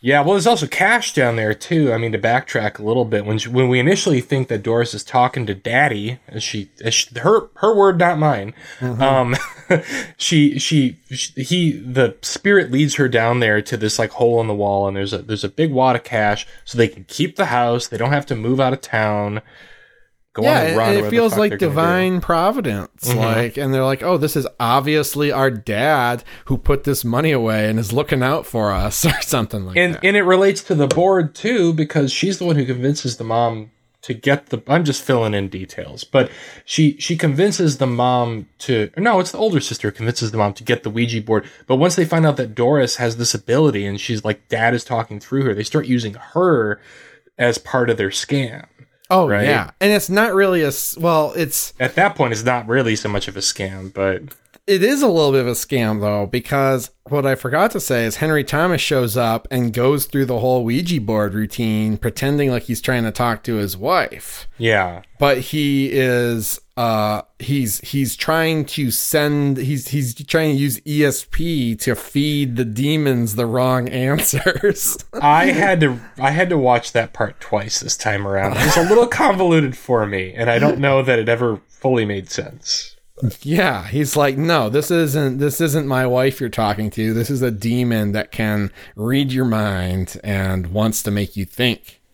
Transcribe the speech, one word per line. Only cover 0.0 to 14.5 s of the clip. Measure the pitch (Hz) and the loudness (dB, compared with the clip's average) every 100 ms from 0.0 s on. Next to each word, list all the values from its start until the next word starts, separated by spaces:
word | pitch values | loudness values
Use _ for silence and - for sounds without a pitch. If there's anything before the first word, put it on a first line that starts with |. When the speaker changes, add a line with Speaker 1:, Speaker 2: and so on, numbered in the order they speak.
Speaker 1:
Yeah, | 117 143 | 4 2
well, | 143 196 | 4 4
there's | 185 | 4
also | 240 151 | 2 0
Cash | - 190 233 208 | 0 2 2 0
down | - 123 117 | 0 0 2
there, | 107 | -2
too. | 107 - 165 143 | -2 -2 0 2
I | 113 | 0
mean, | 117 | -2
to | 107 | -2
backtrack | 113 120 - - 107 - | 0 0 0 -4 -4 -4
a | |
little | 107 120 | -2 0
bit, | 117 107 104 | 0 -2 -2
when | 107 | -4
she, | 120 | 0
when | 123 127 | 0 2
we | 127 | 2
initially | 127 196 - 139 | 2 2 2 0
think | - 139 127 | 0 -4 -2
that | 113 | -4
Doris | 110 117 120 | 0 0 0
is | 104 | -4
talking | - 127 123 - 110 | -2 2 2 0 -6
to | |
Daddy, | 95 117 120 151 107 107 123 - | -6 -2 0 0 0 -6 -10 -12
as | 107 | -10
she, | - 110 98 _ | -8 -8 -10 _
as | 113 | -2
she, | - - 117 | -2 -2 -2
her, | 123 214 - - | 2 2 0 0
her | 202 220 | 2 6
word, | 196 180 | 4 6
not | 175 160 | 2 2
mine, | 151 120 101 - - - | 2 0 -4 -14 -20 -8
Speaker 2:
Mm-hmm. | 127 117 | -6 0
Speaker 1:
um, | 135 135 123 127 - - - | 2 4 2 -2 -4 -16 -2
<laughs> | 170 - 269 247 - | -2 0 -10 -10 -8
she, | - 160 147 - | 0 4 4 2
she, | - 156 127 123 _ | 0 2 2 -2 _
she, | 127 - - | -10 -10 -8
he, | 131 180 170 | -4 0 0
the | - 123 127 120 - | -2 -4 0 0 0
spirit | - - 196 202 131 | -10 -4 2 2 4
leads | 127 147 - | 2 0 2
her | 135 | 2
down | 117 113 120 | 2 2 2
there | 117 104 | 2 2
to | 104 117 | 0 -4
this, | 107 - | -2 -2
like, | 113 | -4
hole | - 120 117 | 2 2 2
in | |
the | 110 | 0